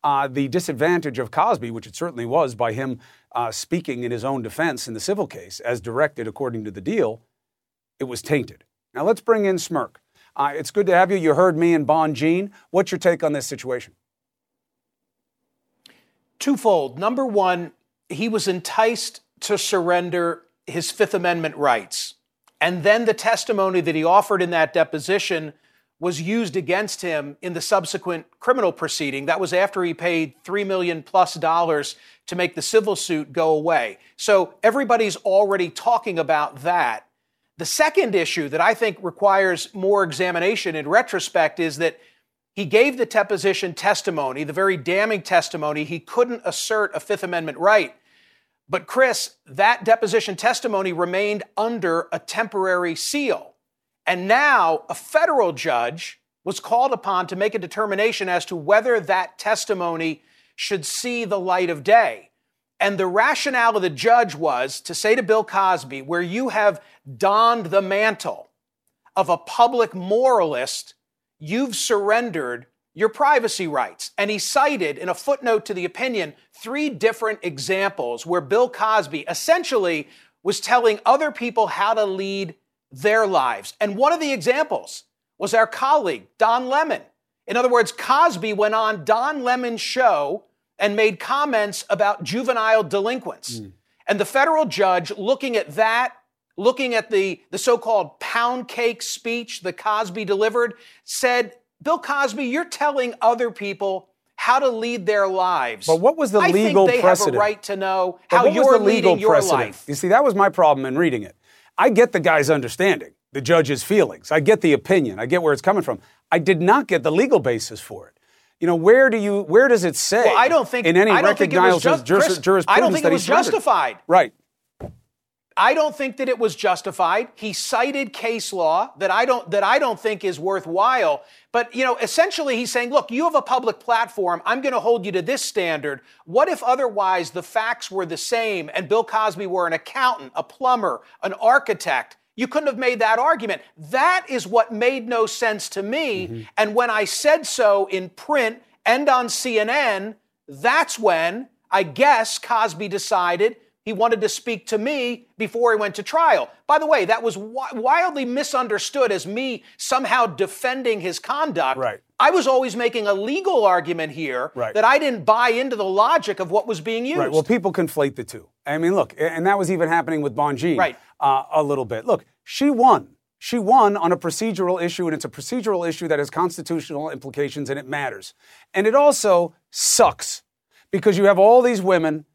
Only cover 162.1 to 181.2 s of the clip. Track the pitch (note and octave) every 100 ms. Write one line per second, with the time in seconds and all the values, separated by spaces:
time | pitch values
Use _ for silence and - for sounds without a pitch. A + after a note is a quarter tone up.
162.1 | _ C4+ F4+ C4+ B3+ C4 G#3 A#3+ A#3 G#3
163.1 | G3 A3 D#4 G4 D#4 G#3 F3+ D#3 E3+ D#3
164.1 | C#3+ D#3 B2 C3+ B2+ A2+ G#3 A3 C#4+ D4
165.1 | A#3 D#3+ A3 B3 A#3 C4+ A#3 F#3+ F#3+ A3+
166.1 | D#4+ - F#3+ F#3 G3+ A#3+ F#3+ D#3 A3+ B3
167.1 | E4 E4+ D#3 D3+ A#3+ F3+ F3 E3+ - C#3
168.1 | C3 A2+ A#2 - _ - D3+ E3+ G3 B2
169.1 | - D#3 E3 F3+ G3+ F3 F#3 E3 E3+ D#3+
170.1 | D#3 C#3+ A2+ D3 C3+ E3+ C#3+ C3+ B2 _
171.1 | _ C#3+ C3+ C3 D#3 D3 C#3 A#2+ A2 A#3
172.1 | G3+ _ _ - - C#4+ B3 B3+ F#3 -
173.1 | _ _ _ - A#3+ G3 B3+ G#3 G3+ E3+
174.1 | F3 E3+ D#3 A3+ F3+ F3+ F3+ F3 E3+ E3+
175.1 | D#3 C#3 - - B3 G#3+ F#3+ E3+ D#3 E3+
176.1 | D3+ C#3+ E3 F3 F3 D#3 E3 - D3 D#3
177.1 | C#3 C3+ B2+ C#3+ D3 C3 C#3 C#3 D3 C3+
178.1 | G2+ - _ _ - _ F#3+ G#3 C4 D4
179.1 | - G#3+ F3+ F3 _ _ - - - G3
180.1 | - - - _ _ _ _ _ G3 G#3+
181.1 | F#3+